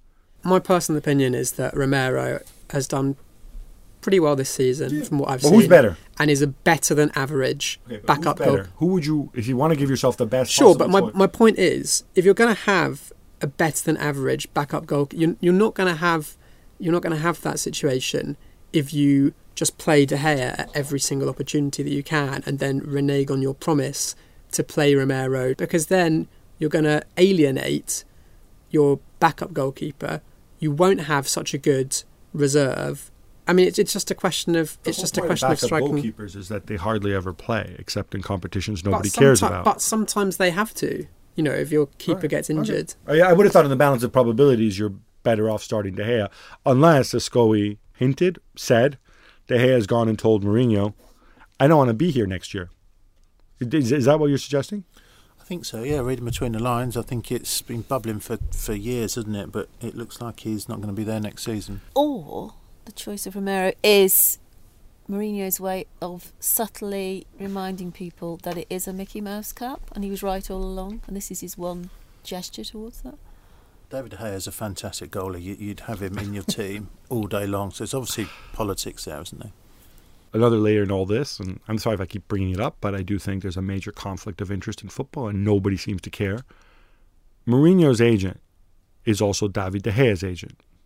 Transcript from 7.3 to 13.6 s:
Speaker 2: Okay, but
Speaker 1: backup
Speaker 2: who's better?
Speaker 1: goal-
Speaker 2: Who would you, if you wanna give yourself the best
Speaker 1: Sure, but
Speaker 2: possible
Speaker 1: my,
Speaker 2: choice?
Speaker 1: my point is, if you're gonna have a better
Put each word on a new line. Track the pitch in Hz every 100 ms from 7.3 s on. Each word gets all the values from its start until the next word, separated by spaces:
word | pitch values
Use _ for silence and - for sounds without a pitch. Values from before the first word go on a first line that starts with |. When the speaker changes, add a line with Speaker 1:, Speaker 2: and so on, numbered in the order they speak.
| 143 131 143 - - -
Speaker 2:
Okay, | 107
but | -
Speaker 1:
backup | 147 165 151
Speaker 2:
who's | 139
better? | 139
Speaker 1:
goal- | 92 -
Speaker 2:
Who | 165
would | 185 147
you, | 151 135
if | 123 110
you | 123
wanna | 156 151
give | 139
yourself | 127 131 -
the | 117
best | 127 123
Speaker 1:
Sure, | - 240 147
but | 175
Speaker 2:
possible | 190 190
Speaker 1:
my, |
Speaker 2:
choice? | 190
Speaker 1:
my | 190
point | - 226 196
is, | 175 - - - - -
if | 180
you're | 196
gonna | 233
have | 202 - 190 139 135 - - - -
a | 143
better | -